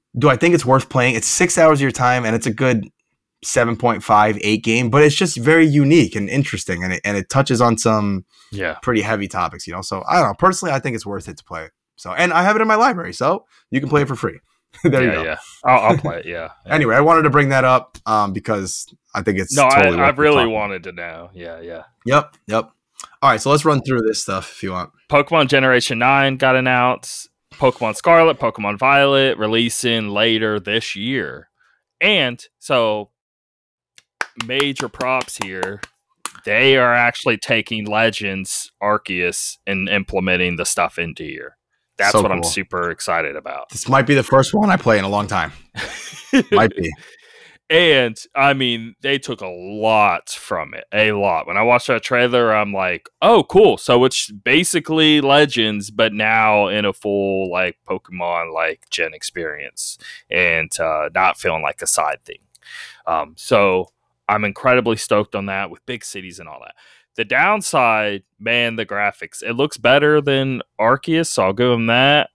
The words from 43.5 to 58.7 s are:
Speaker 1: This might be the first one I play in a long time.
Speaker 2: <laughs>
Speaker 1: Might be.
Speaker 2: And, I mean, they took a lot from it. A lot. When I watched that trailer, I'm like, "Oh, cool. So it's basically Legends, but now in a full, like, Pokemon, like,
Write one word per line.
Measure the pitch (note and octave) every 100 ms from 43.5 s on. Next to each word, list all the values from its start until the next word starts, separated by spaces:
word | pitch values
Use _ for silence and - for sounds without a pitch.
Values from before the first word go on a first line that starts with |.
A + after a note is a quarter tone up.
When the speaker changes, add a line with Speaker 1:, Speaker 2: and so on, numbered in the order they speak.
| C#2 -
Speaker 1:
This | - -
might | C3 C3
be |
the | C#3
first | B2 C3+ C3
one | G#3 G#3
I | G#2+
play | - G#2+
in |
a | F#2+
long | G#2 G#2
time. | G2 D#2 - - - - -
Speaker 2:
<laughs> | - - - C4+ G#3
Speaker 1:
Might | G3+ A2+ -
be. | E2 D#2 - - _ - - _ -
Speaker 2:
And, | D#3+ F3 C#3 A#2+ A2+ - C#3
I | C#3
mean, | C#3 B2+ A#2 A2+ G#2+
they | C#3 C#3
took | - B2
a | F#2+
lot | F2+ F#2 G#2 A2 A2 G#2 E2+ -
from | - - F2+ D2
it. | D2 -
A | G#2 G#2+
lot. | G#2 G2+ E2 -
When | F#2
I |
watched | A#2 A#2+ -
that | A#2
trailer, | - B2 B2 B2 A#2
I'm | G#2+ G#2
like, | G2 F#2 F2 - _
"Oh, | F#3 A3+
cool. | - F#3 G#3 A2
So | - B2
it's | C3 - -
basically | G#2+ A#2+ D3 F3 E3+ D3+ D#3+ D#3 D3+
Legends, | C#3 C#3+ D3+ B2 A2 G#2+ G2+
but | G#2+ A2+
now | G#2 G#2+ A2 G#2+ G#2 G2
in | G#2
a | G#2
full, | F#2+ G#2 G2+ G2 F#2+ F#2+
like, | F2 F2+ - -
Pokemon, | F#2 - F2+ F2 E2+ E2
like, | D#2+ E2